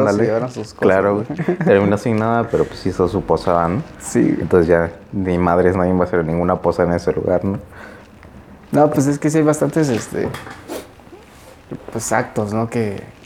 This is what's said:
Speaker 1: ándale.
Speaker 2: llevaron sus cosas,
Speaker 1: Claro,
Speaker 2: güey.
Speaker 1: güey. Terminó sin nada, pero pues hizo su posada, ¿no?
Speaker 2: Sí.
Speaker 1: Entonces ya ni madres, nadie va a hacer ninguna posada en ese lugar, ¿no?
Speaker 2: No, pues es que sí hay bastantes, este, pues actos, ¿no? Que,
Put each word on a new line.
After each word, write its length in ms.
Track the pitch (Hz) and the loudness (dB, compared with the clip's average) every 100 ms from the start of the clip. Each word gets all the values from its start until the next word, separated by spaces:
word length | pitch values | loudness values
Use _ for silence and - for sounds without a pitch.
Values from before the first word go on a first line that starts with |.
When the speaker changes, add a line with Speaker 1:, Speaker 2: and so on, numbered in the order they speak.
| 107 | 2
Speaker 1:
ándale. 140 | 101 | 2
Speaker 2:
llevaron 240 | 113 113 123 | 2 0 -4
sus 240 | - 107 | -8 -12
cosas, 40 | - | 0
Speaker 1:
Claro, 360 | 104 95 98 | 2 4 4
Speaker 2:
güey. 120 | 101 113 | 0 -2
Speaker 1:
güey. 320 | 147 165 180 | -6 -2 0
Terminó 380 | 160 101 101 101 | 4 4 4 2
sin 200 | 123 110 | 0 0
nada, 280 | 110 117 117 | 0 0 0
pero 140 | 82 | -2
pues 200 | - - | -2 -4
hizo 240 | 95 87 90 | -4 0 0
su 140 | 98 | 0
posada, 440 | - 80 - 87 82 | 0 0 2 2 2
¿no? 140 | 98 160 - | -2 -6 -12
Speaker 2:
Sí. 380 | - - 123 - | -4 0 2 0
Speaker 1:
Entonces 280 | - 92 82 | 2 4 4
ya 220 | 85 85 - - | 4 2 -6 -10
ni 260 | 101 92 87 | -6 -2 0
madres, 360 | 90 87 90 | 2 4 2
nadie 180 | 92 90 | 2 2
va 60 | 92 | 2
a 40 | |
hacer 180 | 87 90 | 0 0
ninguna 320 | 80 82 90 87 | 0 0 0 0
posada 340 | 87 85 87 | 0 0 0
en 60 | 85 | 0
ese 160 | - | -2
lugar, 320 | - - 90 98 | -2 0 0 -2
¿no? 120 | 98 - - - - - - - - - - - | -6 -8 -20 -20 -20 -20 -20 -20 -20 -20 -20 -4
Speaker 2:
No, 180 | 143 151 | 2 2
pues 160 | 151 139 | 2 0
es 120 | 143 | 0
que 120 | 156 | 0
sí 80 | 156 | 2
hay 60 | |
bastantes, 440 | 151 151 143 160 147 | 2 2 0 0 0
este, 400 | 110 - - - - - - - - - - - 392 - - - - - - - | 0 -4 -6 -6 -6 -14 -16 -12 -12 -12 -20 -20 -20 -20 -20 -20 -20 -16 -14 -10
pues 200 | 113 - | -8 -2
actos, 400 | 110 - - 104 | -2 -2 -4 -4
¿no? 160 | 110 113 | -2 -2
Que, 340 | 120 107 98 - - | -2 -4 -4 -12 -20